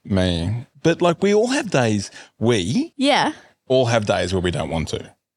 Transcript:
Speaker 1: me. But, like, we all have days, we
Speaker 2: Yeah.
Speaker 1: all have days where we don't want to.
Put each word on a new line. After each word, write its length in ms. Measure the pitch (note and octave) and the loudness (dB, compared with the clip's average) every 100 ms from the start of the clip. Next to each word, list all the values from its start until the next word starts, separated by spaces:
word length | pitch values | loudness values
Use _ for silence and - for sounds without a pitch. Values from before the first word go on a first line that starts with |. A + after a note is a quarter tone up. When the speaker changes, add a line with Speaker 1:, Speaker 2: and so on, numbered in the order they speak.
Speaker 1:
me. 640 | - F#2+ F#2 E2+ E2+ A#2 - _ | -4 0 0 0 -2 -4 -8 _
But, 200 | D#3+ E3 | -2 2
like, 200 | E3+ E3 | 0 2
we 120 | G3 | 2
all 140 | G#3 A#3+ | 2 2
have 220 | C#4 B3 | -2 -2
days, 400 | D3+ A#2 G#2 F#2+ - - _ | 0 0 0 -4 -14 -20 _
we 540 | A2 A#2 F2 E3+ E4 - | 0 0 0 -2 -4 -2
Speaker 2:
Yeah. 360 | C#4 A#3+ A3+ - - _ - | 2 2 0 -4 -16 _ 0
Speaker 1:
all 180 | C3 A#2+ | 2 4
have 200 | A#2 G#2 | 2 2
days 260 | F#2+ F#2 | 0 0
where 80 | F#2+ | 0
we 100 | F2 | -2
don't 200 | D#2 D2+ | -2 -4
want 180 | E2 - | -4 -4
to. 220 | - - _ _ | -6 -10 _ _